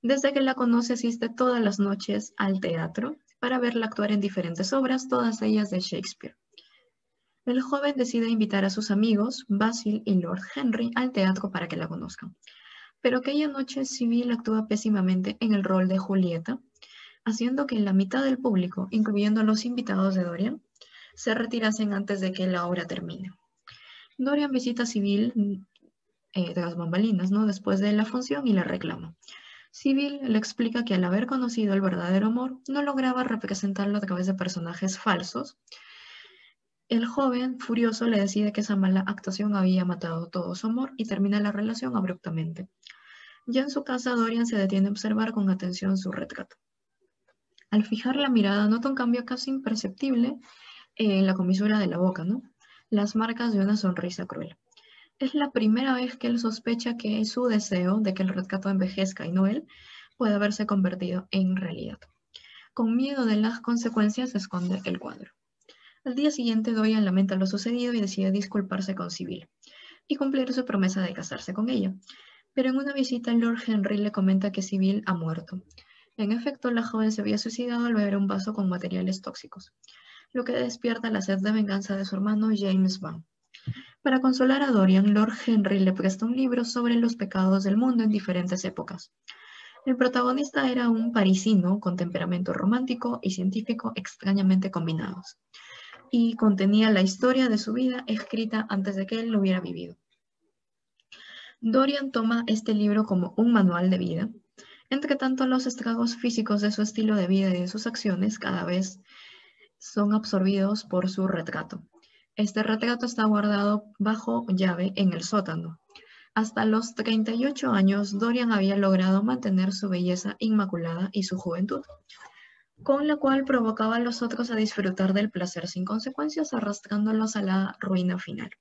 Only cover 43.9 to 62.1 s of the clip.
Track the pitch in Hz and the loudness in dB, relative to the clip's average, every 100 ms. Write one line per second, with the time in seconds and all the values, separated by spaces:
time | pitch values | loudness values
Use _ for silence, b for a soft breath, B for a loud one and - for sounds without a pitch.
43.9 | 254 247 240 226 226 233 220 190 196 196 | -4 -2 0 0 0 0 2 2 2 2
44.9 | 208 220 214 220 220 196 185 180 180 190 | 0 -2 0 -2 0 0 0 -2 -4 -2
45.9 | 190 190 - - - - - _ _ _ | 0 -2 -8 -8 -12 -14 -16 _ _ _
46.9 | _ _ _ _ _ _ _ _ 214 214 | _ _ _ _ _ _ _ _ 0 2
47.9 | 220 247 269 277 240 196 202 208 226 254 | -2 -2 0 2 4 4 2 2 2 0
48.9 | 262 240 240 240 247 - 269 247 220 196 | 0 0 0 -2 -8 -4 -4 -2 -4 -4
49.9 | 190 269 247 247 - B B B B B | -4 0 2 0 -2 B B B B B
50.9 | - 220 190 190 190 180 190 208 214 190 | -2 2 4 4 2 2 2 4 2 2
51.9 | 170 185 185 170 240 - _ b b b | 2 0 0 -2 -4 -6 _ b b b
52.9 | 208 208 220 226 233 240 214 196 208 196 | 0 2 0 -2 0 0 2 2 2 2
53.9 | 180 180 180 180 - - - _ b b | -2 -4 -6 -10 -8 -10 -14 _ b b
54.9 | b b _ 269 302 285 262 214 220 269 | b b _ -4 -2 0 2 2 2 2
55.9 | 254 247 - 240 240 233 214 - 233 247 | 0 -2 -4 -2 0 -2 -4 -4 -2 -2
56.9 | 233 220 214 220 - 247 214 208 185 180 | -4 -4 -2 -2 0 0 0 0 0 2
57.9 | 208 208 190 190 185 185 190 190 190 185 | 2 0 0 -2 -2 -4 -4 -2 0 0
58.9 | - 190 - 170 180 190 240 320 B B | -2 -4 -4 -4 2 2 0 -6 B B
59.9 | B B _ 233 208 208 208 214 202 185 | B B _ 0 2 2 0 0 2 2
60.9 | 180 180 180 - 190 185 190 185 165 - | 0 -4 -4 -2 0 2 0 -4 -8 -10
61.9 | - - | -12 -18